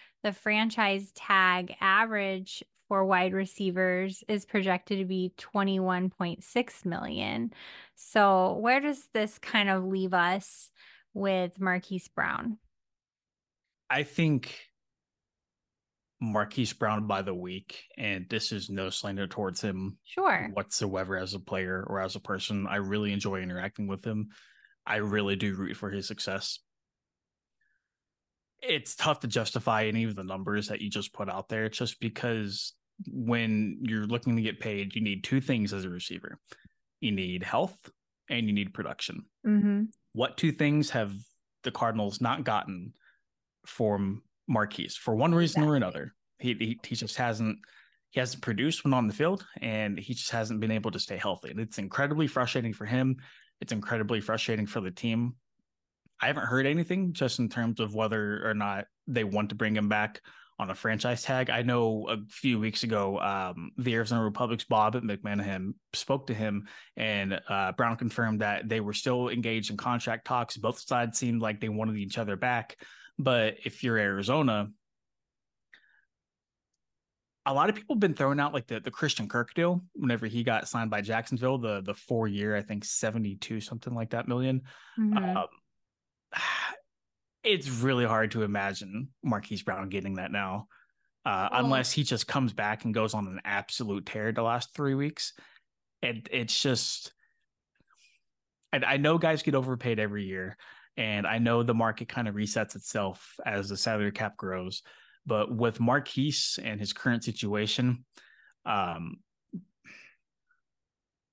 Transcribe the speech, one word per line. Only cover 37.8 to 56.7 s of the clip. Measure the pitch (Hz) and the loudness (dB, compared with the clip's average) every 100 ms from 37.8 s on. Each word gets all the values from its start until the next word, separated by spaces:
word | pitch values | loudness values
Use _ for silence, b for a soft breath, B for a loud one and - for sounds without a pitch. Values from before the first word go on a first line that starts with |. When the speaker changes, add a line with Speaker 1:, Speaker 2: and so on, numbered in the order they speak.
| - _ _ _ - | -20 _ _ _ -6
Speaker 2:
and | 120 110 | -2 2
you | |
need | 101 98 | 0 0
production. | - - - - - - _ 214 | -4 -8 -6 -8 -10 -14 _ 2
Speaker 1:
Mm-hmm. | 208 208 202 220 - _ | 4 4 2 0 -6 _
Speaker 2:
What | 110 131 - | -2 -2 2
two | 165 | 0
things | - 147 151 147 | 2 4 4 2
have | 123 101 98 - _ _ _ | 0 -2 -6 -14 _ _ _
the | 127 | -8
Cardinals | - 117 110 101 101 | -2 0 0 -2 0
not | 120 131 123 | -2 0 0
gotten | 104 - 92 98 - b b b _ _ _ - | 0 -2 -8 -12 -16 b b b _ _ _ -16
from | - 110 101 98 104 _ _ - | -2 0 2 0 -4 _ _ 0
Marquise | 110 104 - - - | 2 2 -2 -8 -6
for | - 110 | -2 2
one | 160 | 4
reason | 170 170 160 | 6 4 4
or | 151 143 | 4 4
Speaker 1:
Exactly. | |
Speaker 2:
another? | 92 76 67 _ _ - | 2 -2 -10 _ _ -6
He, | 123 | -4
he, | 113 113 117 - | -2 -2 -4 -6
he | 120 | -6
just | 107 - | -4 -2
hasn't, | 120 110 110 - b b b b b | 0 2 0 -2 b b b b b
he | 127 | -2
hasn't | 123 - | -2 -4
produced | - 101 147 160 | -2 0 0 2
when | 143 | 2
on | 127 107 | 4 2
the | |
field, | 104 160 196 - - | 2 2 2 -6 -8
and | 117 107 104 95 | -4 -2 -2 -4
he | 104 | -6
just | 120 - | -6 -2
hasn't | 117 110 107 | -2 -2 0
been | 110 | 0
able | 110 107 | 0 0
to | 101 | -4
stay | - 92 | -6 -4
healthy. | 104 90 - | -4 -4 -6
And | 107 | -6
it's | 113 - | -6 -6
incredibly | 98 - 143 151 147 | -4 0 2 2 2
frustrating | 131 123 131 113 | 2 2 0 -2
for | 101 107 | -4 0
him. | 127 131 131 B B B B | 2 4 0 B B B B
It's | - | -6
incredibly | 110 - 113 107 110 | -4 -2 -2 2 0
frustrating | 107 110 - 110 104 | 0 -2 0 0 0
for | 117 | -2
the | 92 | -4
team. | 90 117 113 120 - _ _ _ _ _ _ _ - | -4 0 0 0 -4 _ _ _ _ _ _ _ -2
I | 123 | -2
haven't | 143 117 | 0 0
heard | 127 | 2
anything | 135 | 4